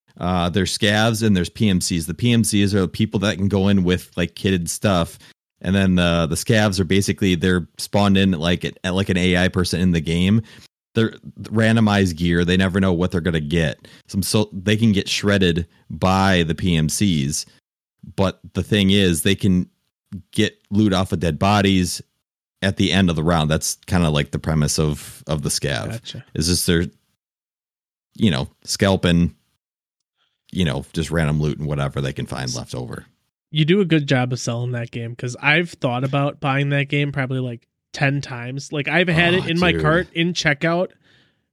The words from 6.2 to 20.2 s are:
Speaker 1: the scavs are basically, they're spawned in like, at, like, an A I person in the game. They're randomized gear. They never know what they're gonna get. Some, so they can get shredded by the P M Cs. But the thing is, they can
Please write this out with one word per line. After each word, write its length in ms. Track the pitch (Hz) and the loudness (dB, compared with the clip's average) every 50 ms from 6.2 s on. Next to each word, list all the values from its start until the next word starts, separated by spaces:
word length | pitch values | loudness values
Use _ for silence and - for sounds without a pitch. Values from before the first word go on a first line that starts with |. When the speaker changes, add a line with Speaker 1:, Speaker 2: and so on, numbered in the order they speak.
| 82 | 0
Speaker 1:
the 80 | 73 85 | 0 -2
scavs 440 | - - - 117 107 107 107 92 90 | -2 0 0 2 2 2 2 0 0
are 40 | 92 | 0
basically, 500 | 78 95 98 101 - 95 - 104 95 90 | 0 0 0 0 0 -2 0 0 0 0
they're 320 | 80 92 92 90 90 82 - _ | 2 2 0 0 0 -2 -6 _
spawned 400 | - - - - 101 101 101 95 | -16 -8 -2 0 2 4 4 4
in 140 | 95 98 95 | 4 4 2
like, 340 | 90 73 80 87 90 - - | 0 0 0 0 -2 -2 -2
at, 120 | 71 - - - 92 90 | -6 -8 -6 -6 -2 -2
like, 140 | 95 98 - | 0 0 0
an 80 | 92 | 0
A 200 | 90 90 92 90 | 0 2 2 2
I 100 | 87 92 90 | 2 2 2
person 300 | - 92 90 - - 80 | 0 0 -2 0 0 0
in 120 | 92 92 | 2 2
the 100 | 85 82 | 2 0
game. 400 | 71 82 82 85 90 95 107 117 113 - - - - - _ _ _ _ - | 0 0 0 0 2 2 2 0 0 -4 -12 -20 -20 -20 _ _ _ _ -2
They're 180 | 113 113 104 - - - - - - 101 | -2 -2 -2 -2 -8 -18 -20 -18 -16 -12
randomized 720 | - 104 113 110 110 113 117 107 104 101 101 98 90 82 | -4 0 2 2 4 4 4 4 4 4 4 2 2 0
gear. 260 | 78 87 85 85 85 87 | 0 0 2 2 2 2
They 140 | 85 92 | 2 2
never 220 | 92 95 95 85 101 | 2 2 2 2 2
know 100 | 95 95 | 2 2
what 200 | 90 82 90 90 | 2 0 0 0
they're 100 | - 87 | -2 -2
gonna 180 | 80 90 82 80 | -2 0 -2 -2
get. 480 | 76 71 82 85 80 69 - - - - - - _ | -2 -2 0 0 0 0 -2 -6 -14 -20 -20 -20 _
Some, 140 | - - 98 87 | -8 -4 -4 -2
so 260 | - - 110 104 - | 0 0 0 -2 -2
they 240 | - 98 90 104 110 | -6 -6 -2 -2 0
can 160 | 107 117 113 | 2 2 2
get 160 | 95 98 - | 2 2 0
shredded 580 | - - - 98 101 101 98 95 87 82 85 85 - _ _ _ - | -4 -4 -2 0 2 2 4 4 2 2 0 -4 -6 _ _ _ -14
by 540 | 85 78 92 92 95 95 95 98 95 87 82 | -6 -2 0 2 2 4 4 4 4 2 2
the 120 | 78 80 | 0 -2
P 200 | - 101 90 85 | -2 0 0 2
M 140 | 80 78 76 | 2 0 0
Cs. 560 | - - 107 98 82 73 69 71 73 - - - _ _ _ _ _ _ _ _ _ _ - - - | 0 0 0 2 2 0 0 -2 -4 -6 -8 -10 _ _ _ _ _ _ _ _ _ _ -20 -8 -4
But 240 | - 95 92 - _ - 90 - | -2 -2 -2 -2 _ -12 -10 -6
the 100 | 95 87 | -6 -2
thing 260 | - 110 104 95 95 | 0 2 2 4 4
is, 300 | 98 101 95 90 85 78 | 4 4 4 4 2 2
they 140 | - 101 98 | 0 0 0
can 340 | - - 98 90 90 90 - _ _ _ _ _ _ _ _ 101 90 | 0 2 0 2 0 0 -4 _ _ _ _ _ _ _ _ -16 -16